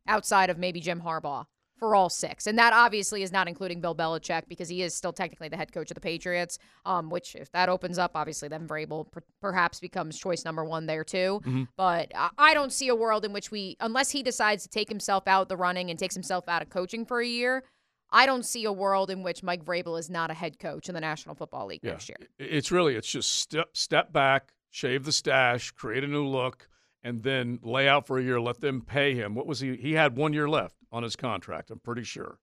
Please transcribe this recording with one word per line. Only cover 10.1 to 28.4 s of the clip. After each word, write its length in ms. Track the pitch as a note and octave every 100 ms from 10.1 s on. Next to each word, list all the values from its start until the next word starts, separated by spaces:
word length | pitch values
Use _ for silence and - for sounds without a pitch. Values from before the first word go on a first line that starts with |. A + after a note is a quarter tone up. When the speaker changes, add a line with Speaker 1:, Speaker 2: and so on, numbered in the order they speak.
| -
Speaker 1:
choice 260 | F#3+ E3+
number 220 | E3 D#3+ D#3+
one 220 | D#3+ D#3+
there 160 | D#3
too. 360 | D#3 F#3+ F#3 G3+ C3
Speaker 2:
Mm-hmm. 180 | B2+ B2+ -
Speaker 1:
But 360 | F#3 E3+ D3+ -
I, 140 | F3 -
I 160 | D4+ D4+
don't 180 | C#4
see 140 | - C4
a 80 | A#3
world 300 | A3+ G#3+ G#3
in 60 |
which 180 | G3+ -
we, 260 | G#3+ F#3+ -
unless 300 | A3+ B3 B3
he 140 | C#4+
decides 400 | B3+ A3+ G#3+ G#3
to 60 | -
take 200 | A3 G#3+
himself 380 | G#3 - G3 F#3+
out 220 | F#3+ F#3
the 80 | F#3
running 340 | F3+ F3+ F3+
and 80 | D#3+
takes 160 | F#3 F#3
himself 340 | - F#3 F3
out 140 | E3+
of 60 | D#3+
coaching 360 | F#3 F#3 A3+ A3+
for 140 | A#3+
a 80 | A#3+
year, 360 | A#3+ B3 C4 B3+ _ _ _ _
I 160 | - C4+
don't 200 | B3+ -
see 180 | A#3+ G#3+
a 60 |
world 400 | G3 G3 G3 F#3+
in 100 | F#3+
which 220 | F3+ E3+
Mike 200 | F#3 F3
Vrabel 360 | D#3 F3 E3+ E3
is 100 | D#3+
not 220 | F3 E3
a 20 |
head 240 | D#3+ E3+ -
coach 300 | F3+ D3 -
in 60 | F3
the 60 |
National 340 | D#3 D#3 - D3+
Football 320 | D#3 C3 G2
League 140 | D#2+
Speaker 2:
Yeah. 80 | A2+
Speaker 1:
next 180 | E2 -
year. 80 | - - -
Speaker 2:
I-, 40 |
it's 280 | C#3 D3+ -
really, 240 | F3+ D#3+ A2+
it's 140 | -
just 200 | C#3 G2+
step, 340 | - - D#3 E3
step 380 | - - D#3 -
back, 420 | D3+ C3+ C3+ - _ _
shave 320 | - C3+ C3+
the 80 | C#3
stash, 580 | - D3 C3+ B2+ B2 -
create 320 | - B2 A#2+
a 40 | C#3+
new 180 | D3 C#3
look, 440 | C3+ B2+ - _ _ _ _
and 180 | B2 A#2+
then 380 | C3 C3+ A#2+ A#2+
lay 260 | A#2 B2+ C#3
out 200 | C#3+ -
for 100 | C3
a 60 |
year, 180 | B2+ B2